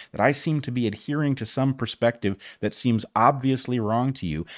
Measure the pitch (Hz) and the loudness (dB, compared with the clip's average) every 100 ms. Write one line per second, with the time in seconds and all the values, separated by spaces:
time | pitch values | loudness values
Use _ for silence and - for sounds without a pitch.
0 | - - 110 143 - 156 135 123 113 - | -12 0 2 2 0 -2 -2 -2 -2 -2
1 | - 147 147 135 110 - 135 135 117 - | -4 -2 0 0 -2 0 0 0 -4 0
2 | 117 117 101 98 - - 104 - 127 113 | 0 2 -2 -4 -8 -6 -4 -2 0 0
3 | - - 120 139 131 131 - 123 107 113 | 0 2 4 4 0 -2 -2 -2 0 0
4 | 127 131 90 76 - | 0 -4 -4 -4 -6